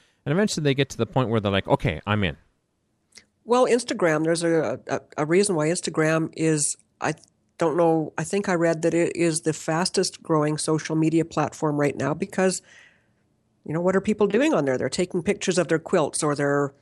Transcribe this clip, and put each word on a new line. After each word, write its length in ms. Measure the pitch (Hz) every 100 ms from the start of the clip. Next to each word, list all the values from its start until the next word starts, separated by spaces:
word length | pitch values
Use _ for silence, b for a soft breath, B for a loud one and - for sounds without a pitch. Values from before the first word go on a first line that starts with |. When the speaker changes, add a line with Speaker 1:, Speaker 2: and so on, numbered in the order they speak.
| b b -
Speaker 1:
And 60 |
eventually 320 | 165 214 -
they 100 | 147
get 140 | 135 135
to 80 | -
the 80 | 117
point 240 | 131 117
where 100 | 113
they're 100 | 101
like, 160 | 98 -
"Okay, 320 | 139 107 78 -
I'm 160 | 107
in." 140 | 92 71 _ _ _ _ _ _ _ - B _
Speaker 2:
Well, 220 | - 247 262
Instagram, 580 | 240 - 233 175 151
there's 200 | 160 170
a, 360 | 170 165 117 127 -
a, 140 | 131 - -
a 80 | 151
reason 300 | 175 202 165
why 120 | 151
Instagram 640 | 175 - 160 156 160 160 -
is, 400 | 160 156 143 - _ _
I 140 | 139 156 _ _ _ -
don't 180 | 170 156
know, 380 | 165 160 151 -
I 60 |
think 240 | 160 202 202
I 60 |
read 280 | 175 165 165
that 100 | 165
it 200 | 165 170 -
is 260 | 170 156
the 120 | 160
fastest 680 | 156 - 160 185 - 180 -
growing 340 | - 160 151 156
social 380 | - 156 - 160
media 300 | 156 165 160
platform 520 | - 147 - 156 147
right 200 | 147 -
now 160 | 139
because, 480 | 165 196 - 190 185 b b b b b b b _ _ _ -
you 80 |
know, 80 | 156
what 140 | 180 190
are 60 |
people 260 | 190 208 202
doing 260 | 208 302
on 100 | 214 139
there? 120 | 127
They're 100 | 127
taking 340 | - 180 185
pictures 340 | 170 202 - 175
of 100 | 156
their 120 | 160
quilts 440 | - 196 147 -
or 100 | 151 143
their 380 | 143 143 143 -